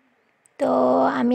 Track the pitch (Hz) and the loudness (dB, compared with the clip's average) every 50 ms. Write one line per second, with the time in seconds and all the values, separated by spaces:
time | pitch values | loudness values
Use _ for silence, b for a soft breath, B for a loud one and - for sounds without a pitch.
0 | _ _ _ _ _ _ _ _ _ _ _ - 277 262 254 254 254 254 254 262 | _ _ _ _ _ _ _ _ _ _ _ -4 -2 0 0 0 2 2 2 0
1 | 254 262 - 262 247 240 | 0 0 -2 -2 -2 0